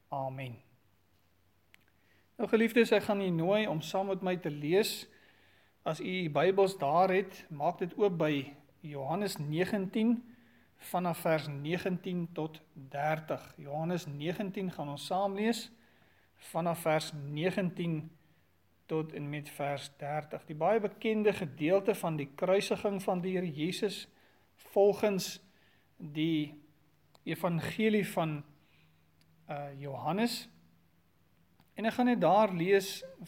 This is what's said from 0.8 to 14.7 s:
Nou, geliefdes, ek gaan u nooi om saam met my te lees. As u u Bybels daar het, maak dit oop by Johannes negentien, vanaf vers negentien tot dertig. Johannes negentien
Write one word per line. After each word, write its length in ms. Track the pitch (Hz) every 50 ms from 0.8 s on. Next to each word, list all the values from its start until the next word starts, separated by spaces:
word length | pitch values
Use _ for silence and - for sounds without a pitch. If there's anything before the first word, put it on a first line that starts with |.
| _ _ _ _ _ _ _ _ _ _ _ _ _ _ _ _ _ _ - _ _ _ _ _ _ _ _ _ _ _ _
Nou, 160 | - 226 -
geliefdes, 400 | - 214 226 220 - 247 226 -
ek 160 | 233 202 -
gaan 160 | - 208 196 196
u 80 | 185
nooi 380 | 175 160 165 180 202 214 214 202
om 80 | 156 160
saam 300 | 151 - - 190 196 202
met 160 | 196 180 185
my 100 | 180 180 170 -
te 80 | 165
lees. 560 | 147 147 147 143 175 196 220 - - - - - - - - _ _ _ _ _ _ _ _ _ _ _ _
As 180 | 170 160 -
u 40 | - 185 185 185 180
u 60 | 156
Bybels 480 | 143 139 156 185 190 196 196 185 190 -
daar 300 | - 139 151 170 190 190
het, 380 | 185 190 202 190 - - - -
maak 300 | 160 143 147 170 170 -
dit 160 | 185 170 -
oop 220 | - 208 202 180 160
by 320 | 160 156 151 139 131 - - - - _ _ _ -
Johannes 540 | 151 147 139 135 139 160 196 208 190 - -
negentien, 800 | 147 147 151 165 185 - - 202 190 185 - 220 220 233 240 240 - - - - _ _ _ _ _ _ _ _ - -
vanaf 320 | - 180 180 175 160 - -
vers 220 | 175 160 156 147 151
negentien 800 | 143 139 143 151 175 170 - 196 180 175 - 196 180 175 170 165 -
tot 240 | 165 156 156 156 - - _ _
dertig. 680 | 151 135 131 - 139 147 156 156 156 160 - 151 - - - -
Johannes 480 | - 143 143 143 151 160 170 180 165 -
negentien 640 | 151 139 143 147 165 175 - 208 190 196 214 190 180